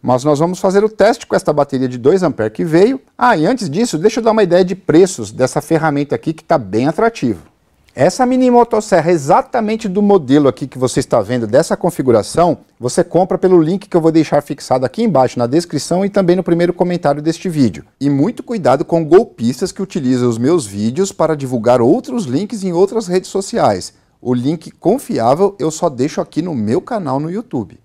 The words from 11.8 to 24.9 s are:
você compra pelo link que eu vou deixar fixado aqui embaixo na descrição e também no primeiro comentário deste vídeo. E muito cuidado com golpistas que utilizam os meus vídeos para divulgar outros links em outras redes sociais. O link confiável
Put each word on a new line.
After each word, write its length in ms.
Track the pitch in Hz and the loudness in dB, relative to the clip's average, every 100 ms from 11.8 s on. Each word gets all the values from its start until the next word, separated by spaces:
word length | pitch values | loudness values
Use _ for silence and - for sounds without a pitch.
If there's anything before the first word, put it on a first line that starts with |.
| 180 - 131 113 98 - 170 139 _ _ | -4 -2 2 2 2 0 0 0 _ _
você 240 | 120 - | -4 -2
compra 320 | 165 165 185 185 | 0 0 0 0
pelo 240 | 190 180 | 4 4
link 260 | 156 190 - | 4 -2 -2
que 80 | |
eu 60 | 175 | 0
vou 100 | 160 | 2
deixar 320 | 160 151 147 | 2 2 0
fixado 440 | - 143 - 131 131 | -2 -12 -4 -2 -2
aqui 160 | - | -2
embaixo 360 | 233 147 117 - | 0 2 0 0
na 80 | 120 | 0
descrição 560 | 151 175 160 - 175 | -2 -2 -8 -4 -2
e 60 | 196 | 0
também 260 | 202 180 | 0 2
no 80 | 185 | 0
primeiro 300 | 180 170 175 | 0 0 0
comentário 480 | 175 180 175 151 147 | 0 -2 0 -2 -2
deste 300 | 151 160 190 | -4 -4 -6
vídeo. 340 | 156 123 78 - _ | 0 0 0 -18 _
E 80 | 139 | -2
muito 340 | 139 165 240 | 0 0 -4
cuidado 400 | - 233 143 127 | -8 -2 2 2
com 220 | 233 170 | 2 -2
golpistas 680 | 156 175 233 - 117 - - | 4 4 4 -4 -4 -2 -6
que 100 | - | -6
utilizam 440 | 190 180 127 127 123 | -6 -4 0 0 0
os 120 | 113 | 0
meus 260 | 127 175 | 0 0
vídeos 480 | 107 101 110 135 196 | -2 -4 -4 -2 -4
para 240 | - 160 156 | 0 -2 -2
divulgar 460 | 135 127 110 123 | -4 -2 2 4
outros 420 | 117 214 - 247 | 4 2 0 -8
links 400 | 160 131 202 220 | -4 -4 -4 -6
em 80 | 190 | -4
outras 360 | 170 196 233 180 | 0 0 -2 -2
redes 200 | 185 185 | -4 -4
sociais. 640 | 196 196 226 143 95 - _ _ _ | -8 -6 0 0 0 -6 _ _ _
O 100 | 117 | -4
link 380 | 123 127 160 - | -2 -2 -4 -8
confiável 840 | _ 160 | _ -2